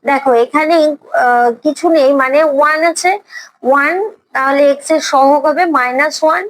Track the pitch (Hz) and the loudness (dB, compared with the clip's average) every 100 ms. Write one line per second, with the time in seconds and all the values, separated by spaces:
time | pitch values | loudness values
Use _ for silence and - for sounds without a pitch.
0 | - 277 269 233 247 294 311 339 302 294 | -2 -2 0 0 2 -2 0 2 2 -2
1 | - - 247 240 240 233 302 285 339 320 | -6 -2 0 2 0 -2 -6 -2 0 2
2 | 269 277 262 285 320 277 294 311 330 330 | 2 2 0 2 2 2 0 2 -2 -2
3 | 359 403 _ - - _ 247 277 285 359 | -4 -4 _ -20 -20 _ -2 0 0 -2
4 | 415 - _ 262 269 277 285 277 - 311 | -6 -12 _ -4 -2 2 2 0 -2 -2
5 | - 277 277 294 294 294 359 285 247 254 | 0 2 4 2 0 0 0 0 -2 -2
6 | 302 302 311 349 | -4 0 -2 -2